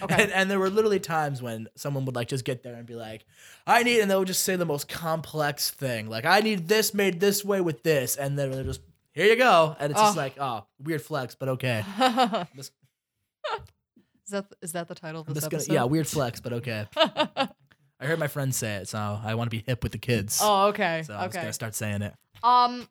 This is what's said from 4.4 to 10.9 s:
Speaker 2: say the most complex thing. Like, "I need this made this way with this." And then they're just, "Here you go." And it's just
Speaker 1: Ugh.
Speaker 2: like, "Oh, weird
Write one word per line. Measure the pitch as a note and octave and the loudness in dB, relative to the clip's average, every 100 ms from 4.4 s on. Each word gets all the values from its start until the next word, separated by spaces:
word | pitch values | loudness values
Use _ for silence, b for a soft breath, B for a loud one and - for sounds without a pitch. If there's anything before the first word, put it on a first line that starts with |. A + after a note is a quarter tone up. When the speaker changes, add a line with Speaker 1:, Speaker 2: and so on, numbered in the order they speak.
Speaker 2:
say | - F#3 | 0 0
the | E3+ | 0
most | C#3+ - | -2 -4
complex | - E3 D#3+ - D#3 D3 C#3 - | -8 -4 -4 -4 -2 -2 -2 -6
thing. | - C3+ A#2 G#2+ | -4 -4 -4 -4
Like, | A2+ D3 | -2 4
"I | G3 | 4
need | A3 G#3 E3 | 4 0 2
this | G#3+ G#3+ | 2 2
made | G3+ G3 F3 | 2 0 2
this | G3+ G3 G3 | 2 2 0
way | G3 | 0
with | F3 D3+ | 0 0
this." | E3 D3+ B2 - | 2 2 2 -2
And | C#3 C#3+ | -2 -2
then | C#3 | -2
they're | C3 | -4
just, | C3 B2+ - _ _ | -6 -8 -12 _ _
"Here | - G3 | 0 4
you | A3+ | 6
go." | B3+ F3+ D#3+ D#3 | 6 6 6 2
And | D3 | -2
it's | E3+ | 4
just | G#3+ | 4
Speaker 1:
Ugh. | F3 | 4
Speaker 2:
like, | C3+ - | -4 -4
"Oh, | C#3 A2+ - _ | -6 -6 -10 _
weird | C#3+ | -6